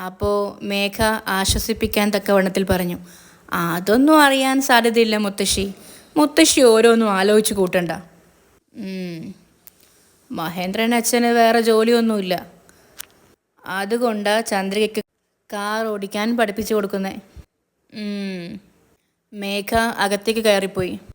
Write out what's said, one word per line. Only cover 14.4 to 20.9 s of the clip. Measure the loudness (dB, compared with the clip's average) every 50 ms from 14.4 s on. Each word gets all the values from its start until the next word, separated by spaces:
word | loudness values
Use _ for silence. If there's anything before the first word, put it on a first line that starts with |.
ചന്ദ്രികയ്ക്ക് | -2 -2 -4 -4 -2 -2 -2 -2 -2 -2 -2 -6 -8 _ _ _ _ _ _ _ _ -14
കാർ | -10 -8 -6 -4 -4 -4 -4
ഓടിക്കാൻ | -4 -4 -6 -8 -6 -4 -4 -2 -2 0 0
പഠിപ്പിച്ചു | 0 -2 -2 -4 -4 -2 -2
കൊടുക്കുന്നേ." | -2 -2 -2 -4 -4 -6 -6 -8 -12 -16 _ _ -20 -20 _ _ _ _ _ _ _ _ _ -16
ഉം. | -12 -10 -8 -8 -8 -8 -8 -8 -10 -10 -12 -14 -16 -18 _ _ _ _ _ _ _ _ _ _ _ _ _ -14
മേഘ | -10 -8 -6 -6 -6 -4 -2 -2 -2 0 -2 -2 -4 -2
അകത്തേക്ക് | -2 -2 -2 -4 -4 -4 0 2
കയറിപ്പോയി. | 2 2 2 0 -4 -4 -6 -6 -6